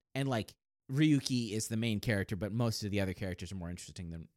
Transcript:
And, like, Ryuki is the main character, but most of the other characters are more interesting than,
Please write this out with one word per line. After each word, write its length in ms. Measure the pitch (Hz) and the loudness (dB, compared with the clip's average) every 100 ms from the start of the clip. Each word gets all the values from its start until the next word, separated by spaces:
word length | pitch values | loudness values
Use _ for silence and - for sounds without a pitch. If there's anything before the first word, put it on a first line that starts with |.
| _ | _
And, 120 | 135 139 | -2 0
like, 280 | 120 98 - _ _ - | 0 -2 -8 _ _ -2
Ryuki 640 | 135 156 143 - 127 117 | 4 6 6 4 0 0
is 160 | 107 - | -2 -2
the 80 | 110 | 0
main 240 | 117 104 | 0 0
character, 340 | 123 101 95 | 2 0 0
but 160 | 98 101 | -2 -2
most 320 | 110 117 - | 0 0 0
of 80 | 107 | 0
the 100 | 101 | 0
other 100 | 95 | 0
characters 400 | 90 98 85 87 | -2 -6 -6 -8
are 40 | 95 | -6
more 120 | 87 | -6
interesting 400 | 87 - 76 87 | -8 -10 -10 -10
than, 180 | 82 80 | -10 -12